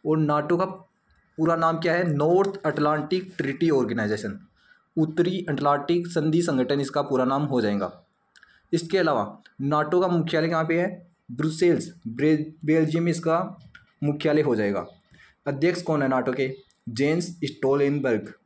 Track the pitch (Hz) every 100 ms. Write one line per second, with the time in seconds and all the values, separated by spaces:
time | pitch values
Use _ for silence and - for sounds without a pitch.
0 | 151 156 151 147 147 170 190 - - _
1 | _ _ _ - 160 165 165 165 170 170
2 | 175 143 151 180 196 - 156 147 147 151
3 | 147 185 185 - 139 135 170 135 117 113
4 | 107 104 104 98 - _ _ _ _ -
5 | 156 156 175 185 160 143 143 143 143 175
6 | 170 165 156 160 170 135 127 143 135 147
7 | 139 131 127 139 147 123 107 101 92 -
8 | _ _ _ _ _ _ _ 170 165 190
9 | 165 127 101 - _ - 139 151 151 180
10 | 185 175 165 160 165 160 160 165 185 -
11 | - _ - 123 156 156 175 160 - -
12 | 113 120 147 151 151 - 151 160 156 165
13 | 170 - 160 165 190 - - - _ _
14 | 147 147 156 151 139 110 101 98 87 -
15 | _ _ - _ 143 139 165 175 170 151
16 | 135 131 127 127 131 135 _ _ - 117
17 | 143 165 175 - 139 - 135 143 139 147
18 | 131 107 101 -